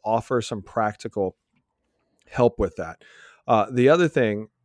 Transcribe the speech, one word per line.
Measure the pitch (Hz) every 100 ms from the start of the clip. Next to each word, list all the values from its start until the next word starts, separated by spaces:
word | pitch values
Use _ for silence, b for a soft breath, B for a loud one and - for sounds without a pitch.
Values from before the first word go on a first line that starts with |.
offer | 107 113 - 123
some | - 110
practical | - - 107 - 113 104 95 - _ _ _ _ _ _ _ _ _
help | - 120 -
with | 95 -
that. | 82 82 B B B B -
Uh, | 113 104
the | 123 127
other | 170 165
thing | 143 113 104 110 _